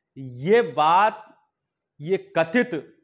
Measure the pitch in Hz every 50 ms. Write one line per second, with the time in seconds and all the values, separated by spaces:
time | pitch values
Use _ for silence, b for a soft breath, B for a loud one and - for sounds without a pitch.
0 | _ _ _ 135 135 131 123 120 135 180 214 240 233 160 135 147 151 156 170 185
1 | 208 220 214 - - - _ _ _ _ _ _ _ _ _ _ _ _ _ -
2 | 143 165 190 185 - - - 170 165 165 170 247 233 240 175 143 - - _ _